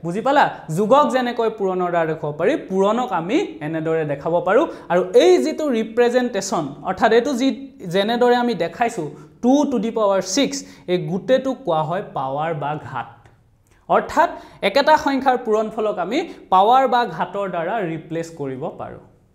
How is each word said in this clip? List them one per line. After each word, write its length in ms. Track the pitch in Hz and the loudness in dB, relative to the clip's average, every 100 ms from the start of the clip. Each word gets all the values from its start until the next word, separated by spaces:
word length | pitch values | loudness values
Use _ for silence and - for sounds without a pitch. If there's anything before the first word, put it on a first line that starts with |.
বুজি 180 | 165 185 | -6 -2
পালা? 240 | 262 285 175 - - 160 | 2 4 2 -2 -8 -2
যোগক 280 | 208 269 285 254 | 4 4 4 0
যেনেকৈ 340 | 240 240 226 220 | -2 -2 -2 0
পূৰণৰ 300 | 196 185 180 | -2 0 0
দ্বাৰা 140 | 170 160 | 0 0
দেখুৱাব 220 | 156 151 147 | -2 -6 -2
পাৰি, 140 | 180 311 - | 0 0 -2
পূৰণক 400 | 190 196 226 247 180 | 0 2 2 -2 -4
আমি 180 | 170 285 - - 151 | 0 -2 -2 -6 -6
এনেদৰে 360 | 160 160 160 151 | -4 -2 0 -2
দেখাব 220 | 143 170 170 170 | -4 0 0 4
পাৰোঁ। 180 | 226 269 - - | 2 2 -6 0
আৰু 100 | 180 180 240 | 0 4 6
এই 80 | 349 349 | 8 6
যিটো 220 | 269 - 302 226 | 4 -2 -2 -2
ৰিপ্ৰেজেণ্টেশ্যন, 840 | 220 226 240 247 247 196 190 196 143 - 175 | -2 2 2 2 0 -4 -2 -4 -4 -8 -8
অৰ্থাৎ 220 | 190 226 226 | 0 4 4
এইটো 140 | 240 240 | 2 0
যি 80 | 269 214 - - 185 | 0 -2 -12 -14 -4
যেনেদৰে 420 | 180 202 240 247 247 | -2 0 2 2 4
আমি 180 | 240 | 0
দেখাইছোঁ, 540 | 196 165 - 240 180 147 - - - | -2 -4 -2 -4 -2 -8 -10 -20 -2
টু 100 | 240 277 285 | 2 4 2
to 60 | 247 | -2
the 120 | 220 226 | -2 0
power 240 | 208 196 185 - | 0 0 -2 -2
six, 140 | 269 - - - - | -2 -4 -14 -16 -4
এই 100 | 180 156 | -4 -2
গোটেইটোক 500 | 190 - 262 262 254 - | -6 0 0 0 -6 -2
কোৱা 160 | 156 151 | -2 -2
হয় 140 | 180 - 147 | -4 -6 -8
পাৱাৰ 340 | 135 139 160 156 | -6 -4 -4 -4
বা 120 | 143 151 - | -6 -8 -8
ঘাত। 180 | 127 117 - _ _ _ _ _ _ - | -10 -12 -16 _ _ _ _ _ _ 0
অৰ্থাৎ 400 | 190 - 277 339 - - - | 0 0 0 0 -2 -18 -4
একেটা 320 | 196 226 285 302 | 0 2 4 4
সংখ্যাৰ 400 | 285 269 262 247 233 | 4 0 0 0 0
পূৰণফলক 520 | 208 220 220 214 190 175 | 0 -2 -4 -4 -2 -2
আমি 140 | 269 339 - - | -2 -4 -12 0
পাৱাৰ 320 | 185 202 254 262 | 4 6 6 4
বা 140 | 240 226 | 2 0
ঘাতৰ 420 | 160 180 202 196 175 | -4 -6 -4 -4 -4
দ্বাৰা 200 | 165 226 175 | -4 -4 -4
ৰিপ্লেচ 360 | 160 - 160 165 - | -6 -6 -8 -8 -8
কৰিব 240 | 139 131 170 180 | -8 -6 -8 -10
পাৰোঁ। 340 | 117 120 - _ _ | -14 -14 -20 _ _